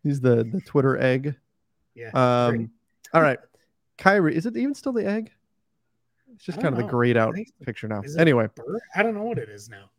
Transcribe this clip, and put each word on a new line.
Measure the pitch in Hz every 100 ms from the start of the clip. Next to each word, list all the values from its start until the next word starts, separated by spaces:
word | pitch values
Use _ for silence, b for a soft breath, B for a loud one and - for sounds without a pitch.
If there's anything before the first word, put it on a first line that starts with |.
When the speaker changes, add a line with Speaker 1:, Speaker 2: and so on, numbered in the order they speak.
Speaker 1:
He's | 147 143
the, | 127 117
the | 113 190
Twitter | - 147 135 131
egg. | 131 131 143 143 _ _ _ _ _
Speaker 2:
Yeah, | - 113
Speaker 1:
Um, | 131 123 123 120 117
Speaker 2:
great. | 113 _ _ _ -
Speaker 1:
all | 165
right. | 151 123 _ _ _ _ _ -
Kyrie, | 190 202 156
is | 165
it | 208 233
even | 262
still | 285 277
the | 233
egg? | 196 214 220 _ _ _ _ _ _ _ _ _ _
It's | 226
just | - 156
Speaker 2:
I |
Speaker 1:
kind | 156
of | 123
Speaker 2:
don't | 107
Speaker 1:
the |
Speaker 2:
know. | 123
Speaker 1:
grayed | 120
out | 113 110
Speaker 2:
I |
think | 185 226
it's | _
Speaker 1:
picture | 135 110 110
now. | 107
Speaker 2:
is | 135
it | 160
a |
Speaker 1:
Anyway. | 160 120 110
Speaker 2:
bird? | - 117 214 - 180
I |
don't | 226
know | 208
what | 226 233
it | 104
is | 104 107
now. | 101 98